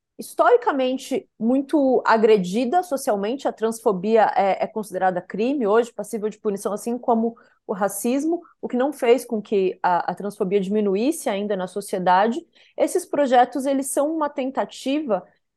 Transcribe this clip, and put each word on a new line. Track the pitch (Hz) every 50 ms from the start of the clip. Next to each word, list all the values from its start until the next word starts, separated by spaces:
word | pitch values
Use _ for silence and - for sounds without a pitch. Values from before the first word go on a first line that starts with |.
| _ _ _ -
historicamente | 226 - - - 311 339 480 466 - 427 320 269 262 254 262 262 - - 277 - - _ _ -
muito | 214 233 254 269 277 277 - 311 277 262 254 - -
agredida | - 214 226 208 208 220 208 180 175 185 226 262 240 285 359 370
socialmente. | 359 277 262 - 269 214 202 196 208 254 277 - 285
A | -
transfobia | - 214 226 226 226 - 240 202 185 175 214 226 226 202 - -
é, | - 196 196 185 - -
é |
considerada | 190 - 220 214 214 - 185 185 185 185 180 180
crime | - - 185 220 247 285 302 233
hoje, | 196 208 233 240 226 _
passível | - 208 - - 220 196 214
de | - -
punição, | - 214 196 196 - 214 196
assim | 208 - 240 233 247
como | 247 - 233 226 226 233 226 _ _ _ _ _ _
o | - 226
racismo, | 185 208 196 196 - - 233 247 285 285 320 349 339 - _ _ _
o | -
que | - -
não | 240 254 294 294
fez | - - 233 240 262 254
com | - 233 208
que | 196 - 226 196 190 185 - -
a, | - 180 180 170 - -
a | 180
transfobia | - 190 202 196 - 214 185 196 202
diminuísse | 185 190 208 214 208 202 185 196 226 277 339 - - 262
ainda | 208 196 208 202 208
na | 185 185 185
sociedade. | - 208 196 - - 190 180 185 180 185 208 233 240 339 - _ _ _ _ _ -
Esses | - 285 302 - 370 349
projetos, | - - 285 285 247 254 240 247 247 262 294 254
eles | 285 277 269 269
são | - - 311 277 302 330
uma | 320 302 285
tentativa | 294 - 254 269 269 - 208 208 - - - 262 269 302 320 269 208 180 - _ _ _ _ _ _